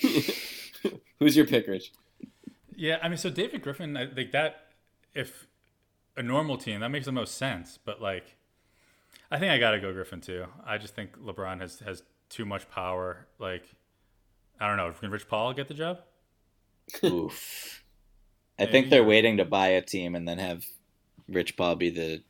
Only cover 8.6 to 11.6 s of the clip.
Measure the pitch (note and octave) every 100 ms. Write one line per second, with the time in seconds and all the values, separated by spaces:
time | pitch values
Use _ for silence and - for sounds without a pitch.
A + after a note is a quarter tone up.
8.6 | _ _ _ _ _ - _ D3 F#3 C#3
9.6 | A#2 G#2+ F#2+ F#2+ F#2 F2+ - F2+ F2 -
10.6 | - G#2+ G#2 - G2 - G#2 F#2+ F#2+ F#2